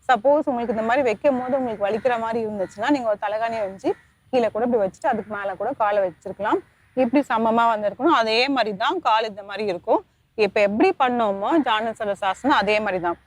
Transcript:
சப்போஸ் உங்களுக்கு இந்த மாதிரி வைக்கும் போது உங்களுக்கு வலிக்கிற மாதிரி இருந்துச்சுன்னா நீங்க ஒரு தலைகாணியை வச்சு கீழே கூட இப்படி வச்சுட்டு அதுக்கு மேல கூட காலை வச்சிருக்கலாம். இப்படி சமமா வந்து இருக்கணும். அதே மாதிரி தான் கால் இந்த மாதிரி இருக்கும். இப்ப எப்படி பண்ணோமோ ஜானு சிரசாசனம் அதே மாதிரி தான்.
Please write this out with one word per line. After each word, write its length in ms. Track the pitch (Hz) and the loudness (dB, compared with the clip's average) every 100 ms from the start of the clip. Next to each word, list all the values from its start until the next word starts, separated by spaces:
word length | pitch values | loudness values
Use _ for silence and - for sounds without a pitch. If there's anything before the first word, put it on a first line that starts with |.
| - | 2
சப்போஸ் 400 | 247 262 294 302 | 2 4 2 2
உங்களுக்கு 260 | 240 233 226 | -4 -4 -4
இந்த 100 | 220 | 0
மாதிரி 140 | 254 254 | 0 0
வைக்கும் 300 | - 302 254 | 2 0 0
போது 160 | 254 269 | -2 -2
உங்களுக்கு 280 | 254 214 202 | -2 -4 -4
வலிக்கிற 320 | 214 254 240 226 | -2 0 -2 -2
மாதிரி 200 | 233 220 | -4 -4
இருந்துச்சுன்னா 440 | 208 185 - 240 285 | -6 -8 -6 -2 0
நீங்க 140 | 233 | 0
ஒரு 60 | 208 208 | -4 -4
தலைகாணியை 380 | 214 226 226 202 | -4 -4 -4 -6
வச்சு 280 | 190 294 - _ _ _ | -6 -6 -6 _ _ _
கீழே 200 | 262 220 | 0 0
கூட 140 | 214 240 | 0 0
இப்படி 160 | 240 | 0
வச்சுட்டு 280 | 196 - 311 | 0 -2 -2
அதுக்கு 200 | 226 190 208 | -2 -4 -8
மேல 180 | 202 185 | -8 -6
கூட 160 | 208 277 | -6 -2
காலை 220 | 208 208 190 | 0 2 0
வச்சிருக்கலாம். 560 | 160 196 185 202 339 - _ _ | -4 -14 -6 -2 -2 -4 _ _
இப்படி 300 | - 254 294 269 | -2 2 2 0
சமமா 320 | 226 226 226 233 | 0 2 4 2
வந்து 160 | 220 208 | 2 -2
இருக்கணும். 300 | 196 277 285 | 0 2 2
அதே 260 | 226 220 262 269 | 2 2 2 0
மாதிரி 200 | 220 196 240 | -2 0 -2
தான் 140 | 359 | 0
கால் 300 | 262 220 226 | 2 0 0
இந்த 120 | 202 | -8
மாதிரி 220 | 202 196 208 | -12 -6 -4
இருக்கும். 320 | 175 - 294 - _ _ - 208 | -4 0 0 0 _ _ -2 0
இப்ப 160 | 214 202 | 2 2
எப்படி 220 | 214 359 359 | 4 2 2
பண்ணோமோ 480 | 254 247 220 196 208 330 254 | 0 2 -2 -2 0 0 2
ஜானு 300 | 220 226 220 | 0 -2 -4
சிரசாசனம் 640 | 214 202 196 190 262 269 | -4 -2 -2 -2 2 2
அதே 160 | 202 214 | 4 0
மாதிரி 220 | 214 185 170 | 0 -2 -4
தான். 120 | 170 | -6